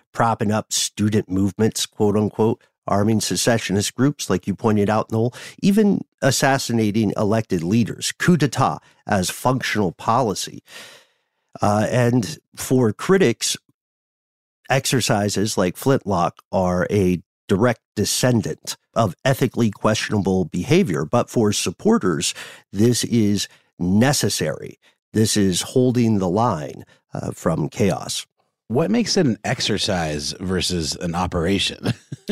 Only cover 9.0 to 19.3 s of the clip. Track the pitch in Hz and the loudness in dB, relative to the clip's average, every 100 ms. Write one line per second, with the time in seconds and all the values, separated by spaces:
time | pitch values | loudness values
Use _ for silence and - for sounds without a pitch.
9 | - 104 90 - 123 127 - - 98 - | -2 -2 -2 -2 -2 -2 -2 -2 -2 -2
10 | - 117 123 90 - - - - - - | 0 0 0 -2 -8 -12 -20 -20 -20 -20
11 | _ _ _ _ _ - 104 104 107 123 | _ _ _ _ _ -4 0 2 0 2
12 | 120 123 92 78 _ - - 131 117 101 | 2 2 0 -8 _ -12 0 2 2 0
13 | - 190 160 113 - - _ _ _ _ | 2 4 4 0 -4 -6 _ _ _ _
14 | _ _ _ _ _ _ - 135 - 135 | _ _ _ _ _ _ -2 -2 0 0
15 | - 110 104 98 107 - 92 - - 135 | 2 0 0 0 -2 0 0 0 0 0
16 | - 95 85 - - 98 92 90 87 104 | 0 0 0 -4 -6 -2 0 0 0 2
17 | 92 90 - _ - 95 123 120 _ - | 2 0 -4 _ -2 2 2 0 _ -4
18 | 98 - 131 120 78 78 - - _ - | -4 0 2 2 -2 -8 -12 -14 _ -2
19 | 113 - 131 | -2 0 -2